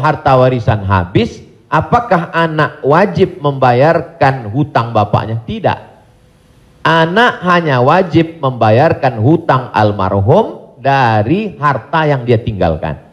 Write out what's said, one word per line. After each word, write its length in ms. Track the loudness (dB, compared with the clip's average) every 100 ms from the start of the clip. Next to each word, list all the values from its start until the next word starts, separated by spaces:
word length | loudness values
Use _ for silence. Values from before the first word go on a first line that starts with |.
harta 340 | 2 0 2 4
warisan 480 | 4 2 -2 -2
habis, 580 | 0 0 0 -2 -2 -6 -20 -20 -4
apakah 640 | -2 0 0 0 -4 -4
anak 480 | -2 -2 0 -4 -2 0
wajib 560 | 2 2 0 -2 -2
membayarkan 1080 | -4 0 2 4 4 2 -2 -2 0 0 -4
hutang 440 | -4 -2 -2 -2
bapaknya? 480 | -2 0 -2 -2 -8 -8
Tidak. 340 | -4 -4 -4 -10 -20 _ _ _ _ _ _ _ _
Anak 640 | 0 2 2 2 0 0 0
hanya 320 | 0 2 2
wajib 600 | 2 2 2 0 0 -2
membayarkan 800 | -6 0 2 4 2 2 -2 0
hutang 500 | 2 2 2 -2 0
almarhum 1040 | 0 0 0 -2 0 2 2 2 -6 -18 -8
dari 760 | -2 0 2 0 0 -2 -4 -4
harta 480 | -2 -4 -4 -2 0
yang 180 | -2 0
dia 140 | 0
tinggalkan. 580 | -2 -2 -2 -2 -6 -10 -14